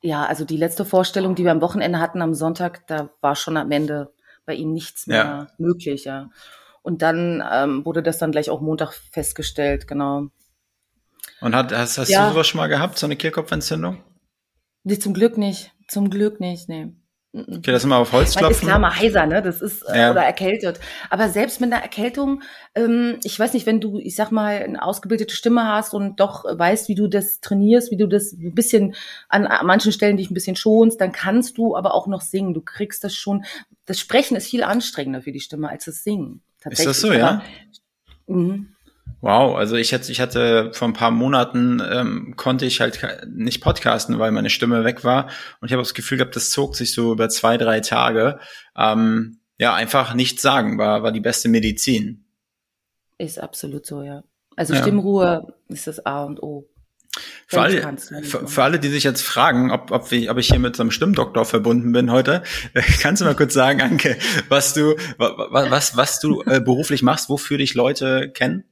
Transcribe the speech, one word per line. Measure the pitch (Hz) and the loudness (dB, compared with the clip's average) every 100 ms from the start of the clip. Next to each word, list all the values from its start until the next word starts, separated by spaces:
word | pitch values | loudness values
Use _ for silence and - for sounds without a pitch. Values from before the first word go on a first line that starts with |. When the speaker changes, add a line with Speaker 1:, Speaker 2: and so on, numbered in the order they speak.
Speaker 1:
Ja. | 175 151 | -4 -2
Speaker 2:
ja, | 147 | -2
also | 156 151 | -4 -4
die | 160 | -2
letzte | 165 165 202 | -2 -2 0
Vorstellung, | 185 185 196 190 180 | 2 2 0 -2 0
die | 180 | 2
wir | |
am | 160 | 2
Wochenende | 170 202 160 175 | 2 0 -2 0
hatten, | 165 185 | -2 -2
am | 165 | -2
Sonntag, | 156 160 170 180 170 _ | -2 -2 -2 -6 -8 _
da | 156 147 _ | -6 -6 _
war | 143 143 | -2 -2
schon | - 160 | -2 -4
am | 139 | -2
Ende | 147 151 147 143 _ _ _ - | -2 -2 -4 -8 _ _ _ -10
bei | |
ihm | 156 156 | -6 -4
nichts | 160 160 - - | -6 -8 -14 -2
Speaker 1:
Ja. | 113 | 0
Speaker 2:
mehr | 110 143 147 _ | 0 -2 -12 _
möglich, | 165 170 160 139 139 | -2 -2 -4 -8 -8
ja. | 135 139 _ - - _ _ | -12 -14 _ -20 -20 _ _
Und | - 170 | -8 -2
dann, | 165 165 175 170 - | 0 0 0 -2 -2
ähm, | 117 139 135 151 | 0 0 -2 -4
wurde | 165 | -2
das | 160 160 | -2 -2
dann | 165 | 0
gleich | 151 151 | 0 -2
auch | - | -4
Montag | 156 156 156 - - | -2 -2 -4 -8 -14
festgestellt, | - 147 - 151 - 143 139 - | -8 -6 -6 -8 -2 -2 -2 -4
genau. | 143 143 143 143 _ _ _ _ _ _ _ _ _ - - | -4 -4 -4 -6 _ _ _ _ _ _ _ _ _ -20 -6
Speaker 1:
Und | 123 117 | 0 0
hat, | 123 113 | 0 -2
hast, | 120 - | -2 -2
hast | 131 | 2
Speaker 2:
Ja. | 190 208 | 4 4
Speaker 1:
du | |
sowas | 165 156 | 4 2
schon | 165 | 0
mal | 156 | 0
gehabt, | 147 175 - | 0 -2 -2
so | 151 | -4
eine | 151 | -2
Kehlkopfentzündung? | 160 156 156 160 - 160 170 185 _ _ _ _ _ _ _ _ | -4 -4 -4 -4 -4 -4 -4 -8 _ _ _ _ _ _ _ _
Speaker 2:
Nee, | 190 202 | -4 -2
zum | 202 | -2
Glück | 185 226 226 | 2 2 2
nicht. | 202 180 - _ _ | -2 -4 -10 _ _
Zum | - 202 | -2 -2
Glück | 196 208 208 | 2 0 0
nicht, | 180 175 - | -8 -8 -10
nee. | 160 156 - _ _ _ | -12 -12 -16 _ _ _
Mm-mm. | - - - | -16 -12 -8
Speaker 1:
Okay, | 82 | 0
lass | 127 131 | 2 4
mal | 127 | 4
auf | 120 | 4
Holz | 127 - - | 4 4 4
Speaker 2:
Man | 160 | 4
ist | - | 4
Speaker 1:
klopfen. | 165 | 4
Speaker 2:
klar | 202 | 4
mal | 185 165 | 2 2
heiser, | 220 196 156 | 2 4 2
ne? | 175 | 2
Das | 190 170 | -2 -4
ist, | 202 - | -8 -8
äh, | - 107 | -4 4
Speaker 1:
Ja. | 117 | 4
Speaker 2:
oder | 180 | 6
erkältet. | 139 - 185 214 196 - - - - | 2 0 -2 -2 -4 -6 -12 -16 -6
Aber | 185 214 | 0 0
selbst | 180 233 - | 0 -2 0
mit | 247 | -2
einer | 233 | -2
Erkältung, | - - 226 247 277 277 - - - | -4 -6 -4 -2 -2 -4 -6 -20 -10
ähm, | - 233 233 240 233 | -2 2 2 0 -2
ich | 214 - | -8 -2
weiß | 233 | 0
nicht, | 254 - | 0 2
wenn | 220 | 0
du, | 214 202 | 0 -6
ich | - 180 | -8 -4
sag | 214 | -2
mal, | 220 208 202 | 0 0 -2
eine | - - | -4 -6
ausgebildete | - 208 190 220 220 - | -4 -4 -2 -2 -2 -2
Stimme | 233 240 226 | 2 2 2
hast | 214 214 | 0 -2
und | 208 202 196 | -4 -4 0
doch | 196 - - | 0 0 -8
weißt, | 165 170 214 - | 0 2 2 0
wie | 196 | 0
du | 208 | 2
das | 196 196 - | 0 -2 -8
trainierst, | - 202 202 233 240 | -2 2 6 6 4
wie | 196 | 0
du | 208 | 2
das | 202 202 | 2 0
ein | - 165 165 | -8 -6 -2
bisschen | 233 220 196 - - - - | 4 4 2 -2 -16 -18 -2
an, | 202 202 | 0 2
an | 120 170 | 2 4
manchen | 196 214 | 4 4
Stellen | - 208 202 | 2 2 2
dich | 185 | -2
ein | |
bisschen | 180 - 185 | -6 -4 -2
schonst, | - 220 226 226 | 4 6 6 4
dann | 190 | -2
kannst | - 185 220 240 - | -2 0 0 0 0
du | 226 - | 0 0
aber | 185 | 0
auch | - 185 | 0 0
noch | 190 | -6
singen. | - 196 190 | -4 -4 -2
Du | 160 | -4
kriegst | 165 - 208 - | -6 -8 -8 -6
das | 202 | -8
schon. | 196 - 202 196 - - _ _ | -8 -4 -4 -4 -16 -18 _ _
Das | 285 | -8
Sprechen | - 233 277 226 | 0 0 2 -2
ist | - | -2
viel | 247 | -2
anstrengender | 233 214 233 - 135 131 | 0 -2 -4 -8 -8 -8
für | 131 | -8
die | 139 | -12
Stimme | - 151 151 | -12 -8 -8
als | 156 - | -8 -12
das | 151 | -10
Singen. | - 208 139 - _ _ | -6 -6 -6 -12 _ _
Speaker 1:
Ist | - | -10
das | - 160 | -2 0
Speaker 2:
Tatsächlich. | 135 | 2
Speaker 1:
so, | 220 | 4
ja? | 147 113 208 - - - - _ _ _ - _ | 4 4 2 -4 -20 -20 -20 _ _ _ -20 _
Speaker 2:
Aber, | 180 | -2
mhm. | 175 202 202 _ _ _ - - | 0 -2 -10 _ _ _ -20 -8
Speaker 1:
Wow, | - 107 135 - | 2 4 4 2
also | 107 117 | 0 0
ich | 117 127 | 0 -2
hatte, | 131 | -4
ich | 123 | -4
hatte | 123 120 117 113 110 | -2 0 4 4 2
vor | - 120 | -2 -4
ein | |
paar | 107 117 | 0 2
Monaten, | 113 127 139 120 123 123 120 - | 2 2 2 2 2 2 2 0
ähm, | 123 120 104 - - | -2 -2 -4 -8 -6
konnte | - 127 127 | -2 0 0
ich | - | 0
halt | 117 - | -2 -4
ke-, | - - - | -10 -10 -12
nicht | - 113 - | -6 -4 -2
podcasten, | - 101 - 113 - 117 | -2 0 0 0 -2 0
weil | 110 | 0
meine | 107 107 | 0 0
Stimme | - 120 117 | 0 2 2
weg | 113 120 | 0 0
war. | 120 127 131 - - - | 0 0 0 -10 -16 -14
Und | 117 | -4
ich | |
habe | 127 | -2
das | 123 - | -2 -6
Gefühl | - 135 | -4 -2
gehabt, | 127 120 | -2 -2
das | - | -4
zog | - 139 - | -2 -2 -2
sich | 117 | -4
so | - 117 | -2 0
über | 110 113 | 0 0
zwei, | 113 113 117 | 2 2 2
drei | 113 110 | 2 0
Tage. | 107 120 123 113 117 139 - - - - | 0 2 2 4 2 0 -12 -20 -20 0
Ähm, | 110 110 113 110 113 - _ _ | 2 4 2 2 -4 -10 _ _
ja, | 120 | 0
einfach | 95 113 139 123 | 2 2 0 0
nichts | 120 127 - | 0 0 0
sagen | 139 135 107 107 | 2 2 0 0
war, | 107 107 | 2 2
war | 110 | 0
die | 110 | -2
beste | 107 113 120 | -2 -2 2
Medizin. | 117 110 104 - 120 104 120 _ _ _ _ _ _ _ _ _ _ | 2 2 -2 0 0 -2 -10 _ _ _ _ _ _ _ _ _ _
Speaker 2:
Ist | 156 160 | -12 -10
absolut | - - 151 143 - | -14 -12 -12 -12 -12
so, | 143 | -14
ja. | 143 143 - _ _ - | -12 -16 -20 _ _ -6
Also | 156 139 | 0 2
Speaker 1:
Ja. | |
Speaker 2:
Stimmruhe | - 202 190 196 180 170 - - _ | 2 2 2 2 2 0 -4 -20 _
ist | 160 - | -12 -12
das | 156 - | -8 -6
A | 139 | -6
und | 143 147 | -8 -10
O. | - 147 139 _ _ _ _ - - - _ | -10 -12 -16 _ _ _ _ -14 -14 -18 _
Speaker 1:
Für | - | 0
Speaker 2:
Wenn | |
du | 139 | 2
Speaker 1:
alle, | 190 | 0
Speaker 2:
kannst, | 151 139 - | -2 -8 -12
wenn | 147 | -12
du | 147 | -8
Speaker 1:
für, | 143 | -8
Speaker 2:
kannst. | - | -6
Speaker 1:
für | 143 | 2
alle, | 135 165 | 2 2
die | 143 | 0
sich | 143 | 0
jetzt | 139 127 | 0 0
fragen, | - - 147 123 127 | -4 2 4 4 2
ob, | 123 - | 0 -2
ob | 123 - | -4 0
wir, | 120 113 | -2 0
ob | 123 | 0
ich | 117 | 4
hier | 127 | 4
mit | 123 120 | 2 0
so | |
einem | 117 | -2
Stimmdoktor | - 165 196 117 - 110 | 0 2 2 2 0 0
verbunden | 117 107 117 120 | 2 2 2 4
bin | 120 123 | 2 4
heute, | 123 131 170 175 - - - | 4 4 0 -2 -10 -2 0
<laughs> | 120 - | 4 4
kannst | 147 196 | 4 2
du | 175 | 2
mal | 139 | 4
kurz | 143 135 | 2 6
sagen, | 131 139 | 4 4
Anke, | 131 156 151 120 233 180 - | 2 2 2 0 -2 -2 2
was | 139 139 151 | 2 2 2
du, | 151 156 175 127 | 2 2 -2 -2
wa-, | 120 - 107 | -2 -2 0
wa-, | 127 135 | 2 2
was, | 131 143 120 | 2 0 0
was | 139 - | 0 2
du, | 151 143 | 0 0
äh, | - 131 | 2 2
beruflich | 120 123 160 143 | 4 2 2 2
machst, | 123 151 - | 2 2 -2
wofür | 139 - 143 | -4 -2 -2
dich | 139 | -2
Leute | 123 123 143 131 131 139 | 2 0 2 0 0 -2
kennen? | - 131 170 - | -2 -2 -2 -8